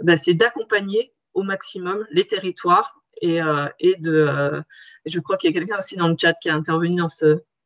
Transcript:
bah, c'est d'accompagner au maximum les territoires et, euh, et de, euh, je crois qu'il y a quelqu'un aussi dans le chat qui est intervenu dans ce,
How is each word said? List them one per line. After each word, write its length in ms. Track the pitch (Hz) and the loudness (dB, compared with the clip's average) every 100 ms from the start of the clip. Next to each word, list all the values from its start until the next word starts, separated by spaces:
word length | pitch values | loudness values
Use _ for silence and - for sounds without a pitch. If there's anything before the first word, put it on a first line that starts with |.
bah, 140 | 170 165 | 2 2
c'est 180 | 175 | 2
d'accompagner 800 | 165 233 - 214 208 196 208 254 _ _ | 2 2 0 -2 -2 0 -2 -2 _ _
au 80 | 185 | -6
maximum 640 | 196 196 - 185 180 202 214 | -4 -6 -10 -10 -6 -6 -2
les 140 | 160 | 0
territoires 760 | 202 196 185 - 175 180 - - _ - | 0 -2 -6 -4 2 2 2 -8 _ -6
et, 200 | 175 165 | -2 0
euh, 260 | 156 147 143 - | 0 0 -4 0
et 160 | 180 185 | 0 0
de, 160 | 160 | 2
euh, 500 | 156 147 139 143 147 151 - - - | 2 2 2 -2 -4 -10 -18 -20 -16
je 160 | 156 170 | -8 -6
crois 160 | - 185 | -4 -2
qu'il 160 | 320 | 0
y 40 | 202 | -2
a 40 | |
quelqu'un 180 | 185 202 | -4 -6
aussi 180 | 190 190 | -8 -2
dans 120 | 165 | -2
le 80 | 170 | 2
chat 140 | 170 | 0
qui 160 | 165 175 | 0 -2
est 40 | |
intervenu 440 | 156 156 160 170 175 | -4 -2 -2 0 -2
dans 120 | 165 | -4
ce, 340 | - 156 156 - _ | 0 2 2 -2 _